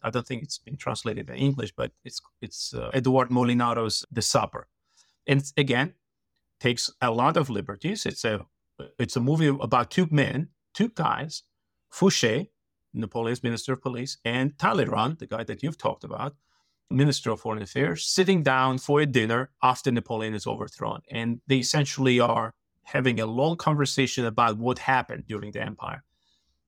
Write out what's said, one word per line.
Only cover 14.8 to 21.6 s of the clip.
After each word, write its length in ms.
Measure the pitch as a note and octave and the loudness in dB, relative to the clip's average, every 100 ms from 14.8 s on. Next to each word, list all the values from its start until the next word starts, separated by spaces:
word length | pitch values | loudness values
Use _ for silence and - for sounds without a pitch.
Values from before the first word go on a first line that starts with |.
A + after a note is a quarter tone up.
| A#2+ B2+ A#2+ D#3+ | 0 0 -2 -4
the 80 | A2+ | -8
guy 160 | A2+ | -8
that 180 | A2+ A2+ | -8 -6
you've 160 | D3+ D#3+ | -6 -4
talked 280 | - - - | -4 -4 -10
about, 300 | G#2+ C3+ - _ _ _ _ - | -8 -8 -10 _ _ _ _ -4
Minister 420 | B2+ D3 C3+ - | 2 2 2 -2
of 100 | G#2+ | -4
Foreign 200 | A#2 G#2+ | -4 -6
Affairs, 440 | G2+ B2+ D#3 E3 - | -6 -4 -2 -2 -2
sitting 360 | - F#3+ F#3 | 0 2 4
down 360 | C#3 C3 C3 B2+ | 4 2 2 0
for 240 | - D3 | 2 2
a 40 | D3+ | 4
dinner 460 | B2 A2 A#2 C3 - | 2 2 0 -2 0
after 300 | B2+ C3 C3+ | 2 2 0
Napoleon 420 | A#2+ - A2 A2 | 0 -2 -4 -4
is 140 | G#2+ - | -6 -6
overthrown. 540 | A2 G#2+ - G#2+ G#2+ - | -6 -8 -6 -6 -6 -10
And 300 | A#2 A#2 A#2 - | -6 -4 -4 0
they 100 | |
essentially 640 | C3+ | 0